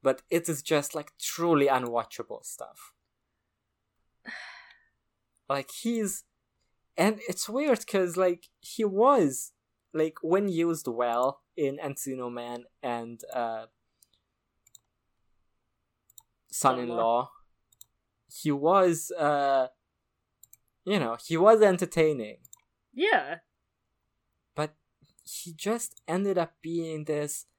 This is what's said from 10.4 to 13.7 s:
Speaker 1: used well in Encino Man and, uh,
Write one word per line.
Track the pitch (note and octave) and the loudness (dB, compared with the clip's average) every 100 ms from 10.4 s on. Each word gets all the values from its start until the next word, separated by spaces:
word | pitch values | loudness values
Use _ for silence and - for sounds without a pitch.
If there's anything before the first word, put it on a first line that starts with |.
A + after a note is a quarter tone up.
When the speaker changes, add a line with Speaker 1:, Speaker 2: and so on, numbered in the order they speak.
| G3+ | 2
Speaker 1:
used | E3 E3+ D#3+ - | 0 0 0 -4
well | A#2 B2 A#2 B2+ C#3 _ - | -2 0 2 0 -2 _ -4
in | C#3+ C#3 | -2 -2
Encino | D3 C#3 - C3 B2 | -8 -8 -8 -8 -8
Man | A#2+ A#2+ A#2+ A#2+ _ | -8 -10 -12 -14 _
and, | B2+ A#2+ A#2 A#2 - | -6 -6 -8 -14 -10
uh, | B2+ A#2 A2+ A2+ | -6 -4 -6 -12